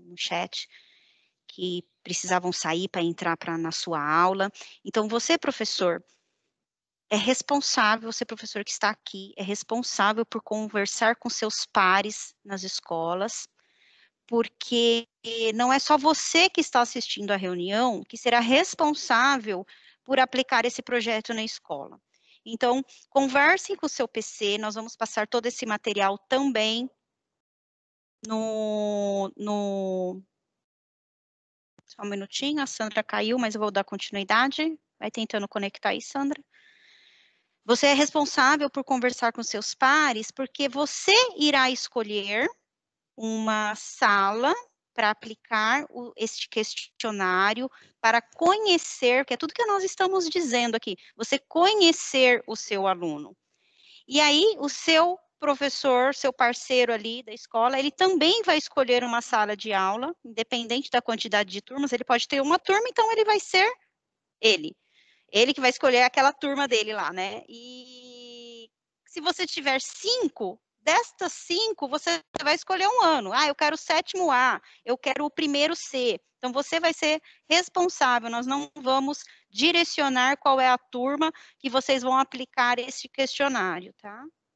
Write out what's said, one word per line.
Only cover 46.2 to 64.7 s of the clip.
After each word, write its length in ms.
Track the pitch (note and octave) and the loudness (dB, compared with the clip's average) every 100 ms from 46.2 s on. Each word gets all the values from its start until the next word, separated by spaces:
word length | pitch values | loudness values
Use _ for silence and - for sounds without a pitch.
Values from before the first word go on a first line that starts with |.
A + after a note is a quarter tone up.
| A3 - - | -6 -6 -8
questionário, 1200 | A3+ G#3+ - - - A3+ G#3 F#3 F#3 G3 A3 C4 - - _ | -4 -4 -6 -12 -8 -6 -2 0 2 2 0 -6 -10 -20 _
para 200 | A3+ A#3 | 2 2
conhecer, 1040 | - - E4+ G#4 G#4+ E4+ - - B3 B3+ | 0 0 2 4 4 2 2 -2 2 2
que 80 | C#4 | 2
é 40 | A#3+ | -2
tudo 180 | D#4 | -4
que 100 | - | -2
nós 180 | A4+ G4+ | 0 0
estamos 460 | F#4+ - F#4+ F#4+ E4 | -2 -2 0 0 0
dizendo 460 | F4+ D4+ A#3+ A#3+ | -2 0 0 0
aqui, 220 | A3 - F#3 - - | -2 -4 -10 -12 -12
você 220 | A3+ C#4 | -4 -4
conhecer 1040 | - D#4+ F#4 G#4+ E4+ D#4+ - C4+ B3+ A#3+ - | -2 4 4 6 6 4 0 4 6 4 0
o 80 | |
seu 320 | A3 - G3+ G3 | -10 -6 -2 0
aluno. 480 | F3+ E3+ D3+ D3 - _ _ _ _ _ - - | 0 -2 -6 -10 -18 _ _ _ _ _ -20 -4
E 140 | C#4 | 2
aí, 340 | D4+ D4 G#4 F4+ | 4 4 4 2
o 100 | C#4+ | -4
seu 500 | - - D#4+ E4+ F#4 _ _ | -4 2 4 4 0 _ _
professor, 760 | D4 C4+ C#4+ - C#4 B3 C4 | -2 0 -2 -2 2 2 2
seu 160 | C#4 C4+ | 0 -2
parceiro 600 | B3+ A#3+ A#3+ - B3+ A#3+ | 2 0 0 0 2 2
ali 300 | A3+ A3 A#3+ | 0 -4 -10
da 100 | A3 | -12
escola, 460 | A3 - A#3 A#3+ C4+ | -18 -6 0 2 2
ele 120 | C#4+ | -2
também 520 | - F#4 F4+ D#4+ A4+ | 2 2 4 4 4
vai 160 | G4+ D#4 | 2 0
escolher 440 | - - B3 B3 | 0 -2 2 2
uma 200 | A#3+ A#3 | 2 -2
sala 340 | - A3+ G#3 G#3 | 0 0 0 -2
de 160 | A3 | -2
aula, 420 | G3 F#3+ G#3+ C#4 F4 | 0 0 0 -4 -8
independente 680 | A#3+ A3+ A3+ B3 A#3 B3 - | -12 -8 -4 -4 -4 -4 -2
da 100 | B3 | -2
quantidade 500 | - A3+ A3+ G3+ G3 | 0 -4 0 0 0
de 120 | F#3+ | -6
turmas, 300 | - C4 C#4+ | -10 -4 -2
ele 120 | A#3+ | -2
pode 240 | - A#3+ - | 0 0 0
ter 140 | C#4 | -2
uma 160 | C4+ F4+ | 2 2
turma, 280 | - G4 A#4+ | 2 0 0
então 240 | - A4 | 0 2
ele 140 | A4 | 2
vai 160 | G#4+ G#4+ | 2 2
ser 320 | - F#4 G#4 B4+ _ _ _ _ _ _ | 2 2 2 0 _ _ _ _ _ _
ele. 340 | A3 G#3+ D4+ | 2 2 0